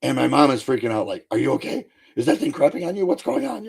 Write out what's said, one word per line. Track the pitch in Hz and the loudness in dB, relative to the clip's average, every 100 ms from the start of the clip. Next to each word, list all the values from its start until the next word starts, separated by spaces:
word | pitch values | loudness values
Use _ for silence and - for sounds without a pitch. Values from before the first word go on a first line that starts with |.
And | - 131 | -2 0
my | 123 | 2
mom | 135 147 | 4 4
is | 127 | 4
freaking | - 127 120 | 0 -2 0
out, | 110 95 | -2 -2
like, | - - | -6 -4
Are | 113 | -2
you | 127 | 0
okay? | 135 - - - _ _ - | 0 -2 -8 -8 _ _ -4
Is | 120 | 0
that | 311 | 2
thing | 320 | 0
crapping | - 143 - 175 | 2 2 2 -6
on | 196 | -2
you? | 185 | 0
What's | 175 | 0
going | - 285 269 | 0 -2 -2
on? | 240 | -6